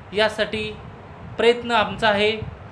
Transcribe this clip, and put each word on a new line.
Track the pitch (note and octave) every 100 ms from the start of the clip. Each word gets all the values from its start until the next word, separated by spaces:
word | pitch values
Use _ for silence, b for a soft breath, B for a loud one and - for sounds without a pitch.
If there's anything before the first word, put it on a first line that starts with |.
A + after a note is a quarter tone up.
| -
यासाठी | F#3+ G#3+ G#3+ G#3 A3 G#3+ G#3+ - - - - - -
प्रयत्न | A3+ A#3+ A#3+
आमचा | A#3 G3 G3 A3
आहे. | G3+ G#3+ A3 - - -